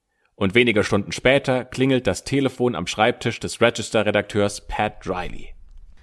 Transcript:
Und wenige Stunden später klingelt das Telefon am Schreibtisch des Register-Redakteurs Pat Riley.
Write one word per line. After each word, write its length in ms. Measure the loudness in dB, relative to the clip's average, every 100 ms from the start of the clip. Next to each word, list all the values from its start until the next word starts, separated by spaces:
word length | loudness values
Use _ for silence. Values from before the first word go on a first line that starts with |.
| _ _ _
Und 200 | -4 0
wenige 280 | 4 4 4
Stunden 300 | 2 0 -2
später 520 | 0 2 2 2 -2
klingelt 420 | -2 -2 0 2 0
das 180 | -2
Telefon 500 | -2 -2 -2 0 -2
am 120 | 0 -4
Schreibtisch 520 | 2 2 2 -2 -4
des 220 | -6 2
Register-Redakteurs 1040 | 2 2 -2 0 2 2 0 0 0 -2 -8
Pat 400 | -4 -4 -4 -8
Riley. 440 | -6 -6 -10 -12 -16 -20 -20 -20 -20